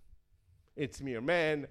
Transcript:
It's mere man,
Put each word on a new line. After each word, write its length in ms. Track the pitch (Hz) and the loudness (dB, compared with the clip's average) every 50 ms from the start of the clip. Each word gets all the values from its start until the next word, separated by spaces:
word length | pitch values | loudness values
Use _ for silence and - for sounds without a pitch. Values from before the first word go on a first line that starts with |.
| - - - - _ _ - _ _ _ - _ _ _ _ - | -20 -20 -20 -20 _ _ -20 _ _ _ -20 _ _ _ _ -4
It's 240 | 143 127 - - | -4 -4 -4 -6
mere 180 | 139 135 123 110 | -6 -6 -4 -2
man, 480 | 123 147 175 175 160 156 156 147 135 - | 0 2 4 4 4 4 2 0 -2 -6